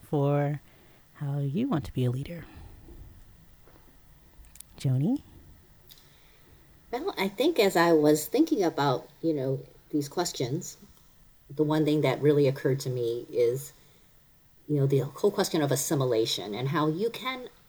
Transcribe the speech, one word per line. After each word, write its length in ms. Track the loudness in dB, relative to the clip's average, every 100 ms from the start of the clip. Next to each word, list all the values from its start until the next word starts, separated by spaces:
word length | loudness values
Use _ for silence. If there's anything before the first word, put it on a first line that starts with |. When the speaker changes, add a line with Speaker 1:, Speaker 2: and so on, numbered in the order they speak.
Speaker 1:
for 600 | -4 0 2 2 0 -4 -10 -20 -20 -20 _ -10
how 240 | -6 -4
you 280 | -2 -2 -2
want 160 | -2
to 80 | -4
be 120 | -2 -2
a 60 |
leader. 340 | -2 -8 -12 -16 -18 -20 -20 -20 -20 -20 -20 -20 -20 -20 -20 -20 -20 -20 -20 -20 -20 -20 -20 -20 -20 -20 -4
Joni? 440 | 0 2 2 0 -4 -20 -20 -20 -20 -20 -20 -20 -20 -20 -20 -20 -20 -20 -20 -20 -10
Speaker 2:
Well, 220 | -8 -6 -4
I 100 | -4
think 320 | 0 2 4
as 160 | 4 4
I 160 | 6
was 340 | 6 6 4 2
thinking 380 | 0 2 2
about, 460 | 0 2 0 0 -4 -6
you 120 | -2
know, 260 | 0 -2 -4 -6 -20 -6
these 180 | -4 -4
questions, 720 | -4 -4 -4 -4 -4 -8 -16 -20 -20 -20 -20 -20 -20 -8
the 100 | -2
one 220 | 0 2 2
thing 160 | 2
that 200 | 2 2
really 260 | 4 4 4
occurred 320 | 2 0 -2
to 80 | -2
me 360 | -4 -4 -4 -6
is, 420 | 0 0 0 -6 -18 -20 _ _ _ _ _ _ _ -4
you 80 | 0
know, 100 | 2
the 120 | 2
whole 320 | 0 0 0
question 300 | 2 0 0
of 120 | 0
assimilation 840 | 0 0 0 2 2 0 -2 -6 -6
and 140 | -4
how 180 | 0 0
you 220 | 0 -4
can, 400 | -4 -8 -10 -12 -20